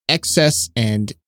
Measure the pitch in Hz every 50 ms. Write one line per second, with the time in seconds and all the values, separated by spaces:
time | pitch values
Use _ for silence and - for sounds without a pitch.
0 | - - 156 165 - - - 170 151 151 - - - - - 120 113 107 107 104
1 | 104 101 - _ _